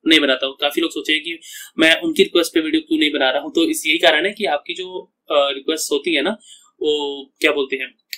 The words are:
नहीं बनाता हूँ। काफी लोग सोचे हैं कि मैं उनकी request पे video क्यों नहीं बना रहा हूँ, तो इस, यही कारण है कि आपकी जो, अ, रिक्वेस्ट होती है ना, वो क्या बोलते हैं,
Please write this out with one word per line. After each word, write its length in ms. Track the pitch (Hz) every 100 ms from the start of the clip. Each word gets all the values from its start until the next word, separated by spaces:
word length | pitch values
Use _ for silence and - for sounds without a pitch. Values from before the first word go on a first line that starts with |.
| 160
नहीं 140 | 160
बनाता 260 | 143 131 135
हूँ। 100 | 135
काफी 200 | 143 156
लोग 100 | 165
सोचे 220 | 117 110
हैं 100 | 156
कि 160 | 156 165 - - - -
मैं 220 | 160 160
उनकी 220 | 165 156
request 320 | 180 175 165
पे 60 | 170
video 220 | 156 156 -
क्यों 100 | 160
नहीं 140 | 151
बना 180 | 147 131
रहा 120 | 143
हूँ, 100 | 147
तो 160 | 139 160
इस, 160 | 160 156
यही 120 | 160
कारण 280 | 170 151 185
है 60 |
कि 120 | 214
आपकी 300 | 196 147 -
जो, 400 | 170 185 185 - _ _
अ, 200 | 151 139
रिक्वेस्ट 420 | 139 135 156 -
होती 220 | 143 160
है 80 | 151
ना, 80 | 156 226 _ - _ _
वो 420 | 151 147 143 139 135 _
क्या 120 | 156
बोलते 240 | 147 131 131
हैं, 180 | 131 _ _